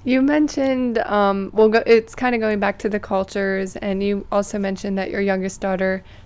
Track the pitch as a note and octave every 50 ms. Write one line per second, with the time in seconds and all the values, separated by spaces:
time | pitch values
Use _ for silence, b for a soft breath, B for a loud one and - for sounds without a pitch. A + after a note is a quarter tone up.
0 | b B3+ B3+ C4 C4+ C#4 D4 D4+ D4+ D4 - C#4+ C4+ C4+ C4 B3+ B3+ B3 A3+ A3
1 | - - G3+ G#3 G3+ G3 G3 G3 G3 F#3 - G#3 A3 A3 G#3+ A3+ A3+ - A3+ A3+
2 | A3+ - - - B3+ B3 A#3+ A3+ A3 G#3+ G#3+ G3+ G3+ G3 G3+ - - G#3+ G3+ G#3
3 | - - G3 F#3+ F#3+ - - G3+ G3 G3 F#3+ F#3+ G3 F#3 - - - G#3 F#3+ F#3+
4 | G3+ G3+ G3+ G3+ - - G#3+ G3+ G3+ - - G#3 G3 G3 G3 F#3+ - G3+ G3 G3
5 | F#3 - - G3+ G3+ G3 F#3+ F#3+ F#3+ G3 F#3+ - - G3 F#3+ F#3 F#3+ F#3+ F#3+ F#3+
6 | F#3 b b b b